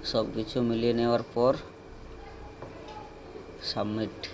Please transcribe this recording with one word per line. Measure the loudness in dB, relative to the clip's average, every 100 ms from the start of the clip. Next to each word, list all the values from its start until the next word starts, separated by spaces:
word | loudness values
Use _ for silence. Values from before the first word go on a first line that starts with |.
| 2
সব | 2 2
কিছু | 0 -2 2
মিলিয়ে | 2 4 4 4
নেওয়ার | 6 4 2
পর | 6 6 6 0 -14 -16 -16 -14 -14 -14 -14 -14 -12 -12 -12 -12 -12 -14 -14 -14 -14 -14 -10
সাবমিট | -6 -2 0 0 -2 -4 -10